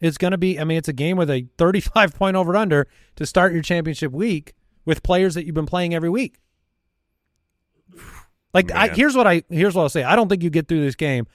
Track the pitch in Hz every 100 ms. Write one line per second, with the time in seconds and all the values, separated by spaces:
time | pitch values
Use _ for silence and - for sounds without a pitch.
0 | 165 151 180 185 185 180 156 160 156 135
1 | 151 185 160 131 123 - 170 196 - 220
2 | 196 - 196 190 175 190 214 147 139 _
3 | _ - 151 - 185 165 151 175 160 147
4 | 151 131 226 165 - - _ _ - 165
5 | - 180 190 165 165 160 151 180 175 170
6 | 170 214 254 _ _ _ _ _ _ _
7 | _ _ _ _ _ _ _ _ _ 175
8 | - - - _ _ 180 180 180 208 185
9 | 294 262 220 170 - 170 196 180 151 160
10 | 127 208 208 196 170 160 151 165 143 131
11 | 156 127 113